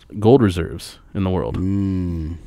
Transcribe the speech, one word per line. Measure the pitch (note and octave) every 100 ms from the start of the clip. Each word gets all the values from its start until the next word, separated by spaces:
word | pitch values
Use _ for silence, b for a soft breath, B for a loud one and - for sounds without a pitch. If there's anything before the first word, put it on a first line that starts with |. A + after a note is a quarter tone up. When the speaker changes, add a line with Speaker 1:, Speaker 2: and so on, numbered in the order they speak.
| - G2+
Speaker 1:
gold | G#2+ C3+
reserves | G#2 F2 - E2 - - -
in | G2+
the | F#2
world. | F#2 A1+ -
Speaker 2:
Mm, | F#2+ G2 G2 F#2 F2+ E2 D#2+ E2+